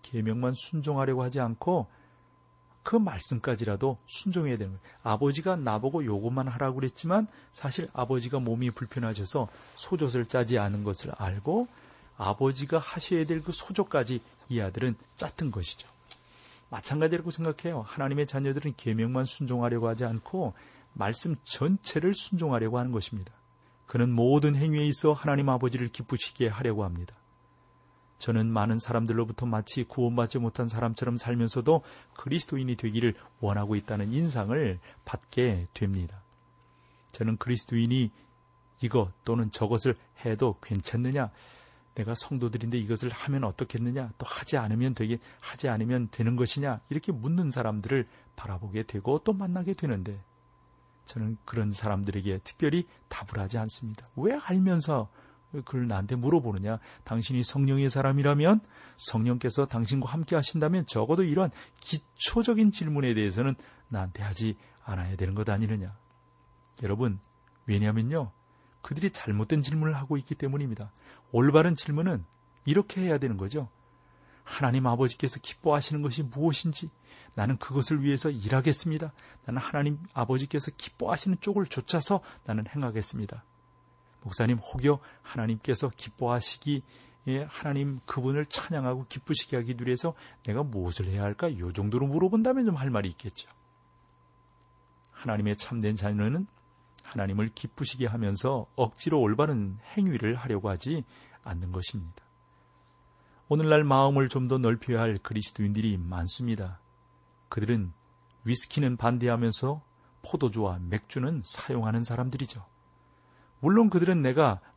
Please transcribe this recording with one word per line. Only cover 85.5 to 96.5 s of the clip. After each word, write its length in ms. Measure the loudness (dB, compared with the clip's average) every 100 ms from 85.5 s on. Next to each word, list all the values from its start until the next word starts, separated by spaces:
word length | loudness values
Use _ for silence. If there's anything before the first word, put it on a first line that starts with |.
| -2 -2 -2 -2
기뻐하시기, 920 | -6 -14 -4 -2 0 -2 -4 -2 -4 -4 -18 -20 _ -4
예, 160 | -4
하나님 560 | -4 -8 -4 -2 -2 -4 -6
그분을 400 | -2 0 0 -2
찬양하고 600 | -4 -4 -2 -2 -2 -6
기쁘시게 480 | -10 -4 -4 -2 -2
하기 200 | -2 -4 -2
위해서 300 | 0 -2 -6 -12 -10
내가 200 | -4 -2
무엇을 420 | -2 -2 -2 -2 -2
해야 160 | 0
할까?" 320 | -2 -2 -2 -2
요 120 | -4
정도로 360 | -2 0 0 0
물어본다면 580 | 2 4 4 4 2 2
좀 100 | 0
할 120 | 0
말이 200 | 0 -2
있겠죠. 400 | -6 -10 -12 -16 -20 _ _ _ _ _ _ _ _ _ _ _ _ _ _ -20
하나님의 460 | -8 -4 0 0 -2
참된 380 | -4 -2 0 0
자녀는 520 | 0 0 0 0 -4